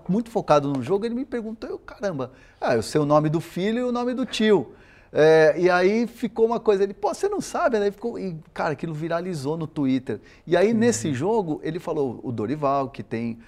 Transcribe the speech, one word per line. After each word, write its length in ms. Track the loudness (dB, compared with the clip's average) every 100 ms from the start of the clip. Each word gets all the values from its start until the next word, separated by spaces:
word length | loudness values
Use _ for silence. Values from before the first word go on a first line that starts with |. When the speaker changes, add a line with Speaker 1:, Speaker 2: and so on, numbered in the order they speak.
| -2
Speaker 1:
muito 200 | -2 -2
focado 420 | -2 4 4 4
no 100 | -2
jogo, 220 | -2 -2 -2
ele 100 | -6
me 100 | -6
perguntou, 420 | -8 -8 -10 -12
eu, 120 | -12
"Caramba, 520 | -14 -8 -6 -4 -8 -10 -20 -6
ah, 140 | 0 0
eu 80 |
sei 180 | 0 0
o 40 | 4
nome 240 | 4 2
do 100 | -2
filho 380 | -4 -4 -2 -2
e 40 |
o 80 | -2
nome 220 | -2 -4
do 100 | -4 -4
tio." 460 | 0 4 4 2 -12 -20 -20 _
É, 420 | 4 6 8 6 6
e 120 | 4
aí 360 | 4 4 2 -2
ficou 400 | -4 -6 0 2
uma 140 | 2
coisa, 240 | 2 2
ele, 100 | 2
"Pô, 180 | -2 -4
você 160 | -2 -4
não 100 | -4
sabe, 400 | -4 -2 0 2
né?" 100 | -2
Ficou, 300 | -4 -8 -6
e, 160 | -8 -10 -12
cara, 200 | -4 -4
aquilo 200 | -4 -6
viralizou 600 | -6 -4 -4 -4 -6 -4 -4
no 80 | -6
Twitter. 540 | -2 0 0 -2 -10 -10 -16 0
E 100 | 2
aí, 100 | 4
Speaker 2:
Sim. 40 |
Speaker 1:
nesse 400 | 4 2 0 -2
jogo, 480 | -2 -2 -2 -2 -4
ele 160 | -6 -8
falou 400 | -4 -2 -2 -4
o 100 | -8
Dorival, 580 | -4 -4 -2 0 0 -4
que 120 | -8
tem, 380 | -8 -6 -6 -8